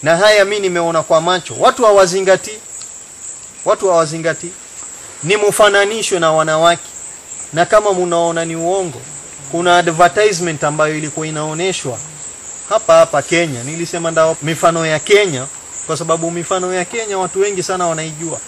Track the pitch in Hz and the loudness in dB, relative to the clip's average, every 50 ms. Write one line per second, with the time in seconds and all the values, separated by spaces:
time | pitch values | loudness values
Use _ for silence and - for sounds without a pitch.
0 | - 151 165 170 196 214 214 208 196 196 208 208 196 185 175 175 170 170 165 160 | 2 2 2 4 6 4 6 6 4 2 0 -2 -2 -2 0 0 0 0 0 0
1 | 151 - 170 160 165 175 180 180 - - 113 113 170 254 247 - 247 214 202 196 | 2 2 2 2 4 2 0 0 -2 -8 -4 2 2 2 2 4 4 6 6 6
2 | 190 175 175 196 190 190 190 185 - 214 214 214 - - - - - - - - | 6 4 2 -2 4 4 2 2 2 -10 -14 -16 -18 -18 -18 -18 -18 -18 -20 -20
3 | - - - - - - - - - - - - - 185 208 208 208 190 175 165 | -20 -20 -20 -20 -18 -18 -18 -18 -20 -20 -20 -8 0 0 0 2 2 2 2 2
4 | 165 147 156 165 160 165 151 - - 175 185 - - - - - - - - - | 2 0 -4 -4 -4 -4 -4 -4 -8 -14 -16 -16 -20 -20 -18 -18 -18 -18 -18 -18
5 | - - - - - 156 202 208 208 208 - - 214 202 196 202 202 202 220 226 | -20 -20 -18 -10 -2 0 0 2 2 0 4 4 4 4 6 4 2 2 0 -4
6 | 196 - 196 180 165 160 156 160 156 160 156 156 165 170 170 - - - - - | -4 -2 -2 0 2 2 2 2 2 2 2 4 4 4 2 2 -4 -18 -18 -16
7 | - - - - - - - - - - - 165 - - - 214 208 208 190 180 | -16 -16 -18 -18 -18 -18 -16 -16 -16 -8 -2 -2 0 4 4 4 4 4 0 0
8 | 180 180 170 170 170 170 165 165 165 165 165 165 165 170 185 196 185 170 131 120 | 0 0 0 0 0 0 0 -2 -4 -4 -6 -4 -2 -2 0 0 -2 -4 -8 -12
9 | - - - - - - - - - - - 170 175 180 175 175 170 170 165 160 | -16 -16 -18 -18 -18 -18 -20 -18 -14 -6 -4 0 4 4 4 6 4 2 4 4
10 | 180 170 - 208 214 214 196 160 175 175 156 147 - 147 147 156 156 151 156 151 | 4 4 6 4 2 2 2 0 -2 -4 -4 -2 -2 -2 0 0 0 0 0 -4
11 | 156 147 - - 156 156 156 151 151 156 156 160 180 190 180 - - 143 120 113 | -6 -6 -6 -6 -6 -6 -6 -6 -6 -4 -4 -2 -2 -2 -4 -4 -6 -8 -8 -8
12 | - - - - - - - - - - - - - - 202 220 - - 165 165 | -12 -16 -16 -16 -16 -16 -16 -16 -16 -16 -16 -16 -6 -2 -2 -2 4 4 4 4
13 | 165 - - 143 135 - 170 165 170 160 135 117 120 139 156 170 170 160 - 170 | 4 0 -2 -4 -2 0 0 0 0 -2 -4 -8 -8 -8 -8 -8 -8 -6 -6 -4
14 | 170 165 165 165 160 160 160 - 143 156 165 156 - 170 165 165 165 160 156 151 | -4 -2 0 2 2 2 0 -2 -4 -6 -4 2 2 2 2 2 0 0 -2 -2
15 | - - 202 202 214 185 147 127 131 143 - - - - - - - - 160 147 | 2 4 4 4 4 2 -2 -6 -8 -10 -14 -20 -20 -16 -16 -14 -6 -6 -6 -6
16 | 165 160 160 165 165 170 170 175 165 - 190 185 180 180 185 185 180 - - 233 | -2 -2 -2 -2 -2 -4 -4 -6 -4 -2 -2 -2 -2 -2 -2 -4 -4 -4 -6 -8
17 | 226 208 196 190 185 180 - 190 196 208 202 180 175 - 185 180 180 170 165 160 | -6 -4 -4 -4 -4 -4 0 0 0 0 0 -4 -4 -4 -2 -2 -2 -2 -2 -4
18 | 160 160 156 151 165 160 165 - - | -6 -8 -8 -10 -8 -8 -8 -10 -12